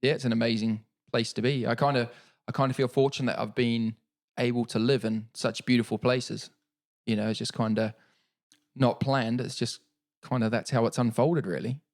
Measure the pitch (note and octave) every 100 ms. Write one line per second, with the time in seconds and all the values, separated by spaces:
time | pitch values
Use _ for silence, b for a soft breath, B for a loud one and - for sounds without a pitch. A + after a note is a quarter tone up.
0 | B2+ D3+ C3 A2+ A#2 A2+ A2 G#2+ - _
1 | _ B2+ A#2 - A2+ C#3 A#2 A#2+ C#3+ C3+
2 | A#2+ B B B - C3+ C3+ B2+ C3 -
3 | C3+ C3+ B2+ F#2 A2 G#2+ B2 A#2 A2+ A2
4 | _ _ _ - B2 A#2+ A#2 - A#2 C3+
5 | A2 A2 A2 - - G#2+ - B2 A2+ A2
6 | B2+ B2+ A#2+ A2 - _ _ _ _ _
7 | - A2 G#2+ A2 G#2+ - A2+ G#2+ A2 G#2+
8 | b b b _ _ _ _ - C3 -
9 | - C3+ A2+ A#2 A#2+ - A#2+ - _ _
10 | _ _ - B2+ A2 A2+ - C3 A2+ -
11 | B2 A2 B2+ E3+ E3 A2+ G#2+ C3+ _